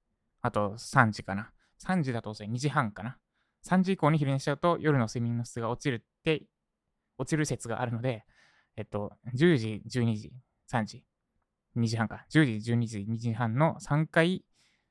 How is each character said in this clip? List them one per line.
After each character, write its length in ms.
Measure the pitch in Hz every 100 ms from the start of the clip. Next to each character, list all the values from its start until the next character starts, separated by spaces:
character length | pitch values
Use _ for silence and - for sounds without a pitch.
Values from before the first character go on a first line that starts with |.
| _ _ _ _
あ 80 | 120
と 280 | 107 101 110
三 340 | - 139 110
時 120 | -
か 120 | - 98
な。 160 | 110 _ _ -
三 260 | - 185
時 100 | 131
だ 80 | 117
と 80 | 104
遅 140 | 107
い。 40 | 104
二 100 | 120
時 120 | 139
半 220 | 143 113
か 120 | 92
な。 160 | 110 - _ _ _ _
三 220 | - 185
時 100 | 185
以 40 | 185
降 140 | 147
に 60 | 160
昼 140 | 139
寝 80 | 135
し 60 | 147
ち 40 |
ゃ 40 |
う 40 | 139
と、 200 | 175 170
夜 180 | 156 139
の 80 | 110
睡 160 | 123
眠 160 | 117 117
の 80 | 117
質 140 | 120
が 100 | 113
落 100 | 120
ち 120 | 143
る 40 | 117
っ 60 | - _
て、 200 | - 156 - _ _ _ _ _ _ -
落 120 | 131
ち 80 | 156
る 80 | 147
説 220 | 131 113
が 140 | 113
あ 40 | 120
る 60 |
の 100 | 117
で、 240 | 127 110 - _ _ _ _ -
え 40 |
っ 40 | 104
と、 280 | 104 104 - 113
十 240 | 123 175 139
時、 240 | 110 104 117
十 180 | 123
二 140 | 117 107
時、 160 | - - - _ -
三 180 | 123 104
時、 200 | 127 _ _ _ _ _ _ _ 120
二 120 | 117
時 80 | 113
半 140 | 110
か。 160 | 101 -
十 160 | 151 143
時、 140 | 110
十 160 | 113 117
二 120 | 113
時、 180 | 107 104
二 100 | 113
時 160 | 117
半 220 | 113 113 120
の 240 | 156 -
三 260 | - 147 156
回、 380 | 170 170 185 _ _ _ _ _